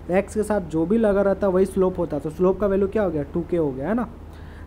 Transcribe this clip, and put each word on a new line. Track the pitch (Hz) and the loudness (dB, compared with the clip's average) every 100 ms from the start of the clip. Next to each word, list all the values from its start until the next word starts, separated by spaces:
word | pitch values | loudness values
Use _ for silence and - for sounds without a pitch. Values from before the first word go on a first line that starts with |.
| - | -2
तो | |
एक्स | 180 202 | 0 0
के | 214 | -2
साथ | 208 208 170 | 0 -2 0
जो | 160 165 | -2 2
भी | 226 | 2
लगा | 214 196 | 4 4
रहता | 202 190 202 | 2 2 2
है | |
वही | 185 190 | 2 2
slope | 190 185 185 | 2 2 0
होता | 165 147 | -2 -4
है। | |
तो | 156 | -4
slope | 156 185 190 | 2 2 2
का | 202 | 2
value | 190 190 | 2 2
क्या | 220 | 0
हो | 196 | 0
गया? | 156 | -2
टू | 139 170 160 | -4 -4 -2
के | 175 | 0
हो | 151 | 0
गया, | 127 143 | -2 -2
है | |
ना। | 226 226 - - - - - | -2 -4 -8 -18 -16 -16 -16